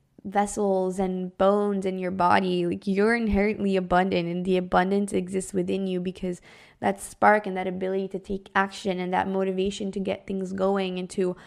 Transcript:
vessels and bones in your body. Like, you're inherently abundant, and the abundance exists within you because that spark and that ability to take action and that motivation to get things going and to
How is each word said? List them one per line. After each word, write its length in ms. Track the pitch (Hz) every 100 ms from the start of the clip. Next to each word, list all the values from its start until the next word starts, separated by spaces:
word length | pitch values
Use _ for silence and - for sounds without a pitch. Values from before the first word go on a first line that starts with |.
| _ _ 202
vessels 720 | 202 202 208 208 190 185 185
and 400 | 190 185 185 -
bones 480 | 190 208 208 202 190
in 140 | 185
your 100 | 185
body. 560 | 185 175 196 190 180 175
Like, 220 | 190 196
you're 280 | 190 208 233
inherently 600 | 226 202 208 220 202 190
abundant, 520 | 180 180 190 185 170
and 160 | 175
the 140 | 180 185
abundance 560 | 180 185 185 202 202
exists 400 | 196 185 190 185
within 320 | 190 180 190 190
you 140 | 185
because 420 | 180 180 185 175 - - - _
that 200 | 208 196
spark 460 | - - 208 208 208
and 100 | 185
that 120 | 185
ability 400 | 185 190 196 190
to 120 | 190
take 300 | 190 196 - -
action 440 | 196 - 202 180
and 140 | 180
that 140 | 185 190
motivation 640 | 190 190 185 190 202 202
to 80 | 196
get 260 | 196 190 -
things 260 | 196 185
going 460 | 190 190 196 190 180
and 120 | 180
to 240 | - 185 180